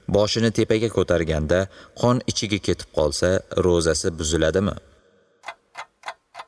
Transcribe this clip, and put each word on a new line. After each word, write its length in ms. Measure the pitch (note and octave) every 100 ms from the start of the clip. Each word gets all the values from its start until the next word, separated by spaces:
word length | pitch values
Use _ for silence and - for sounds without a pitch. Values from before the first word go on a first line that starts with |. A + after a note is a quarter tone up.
| - G2+
boshini 340 | G#2 A2 A2+
tepaga 380 | A2+ A2 A2 A2+ -
ko'targanda 640 | F2+ E2+ D#2+ D#2 D2+ F2+ F#2+ - - -
qon 160 | A#2+ B2 -
ichiga 280 | - G#2 G2+ -
ketib 220 | E2+ - -
qolsa, 320 | D2+ - F2+ F#2+ - - F2+
ro'zasi 420 | E2+ D#2+ D#2 F#2+ E2
buziladimi? 560 | D#2+ E2 D#2+ F2+ G2+ - - _ _ _ _ _ - - _ - - _ - - _ -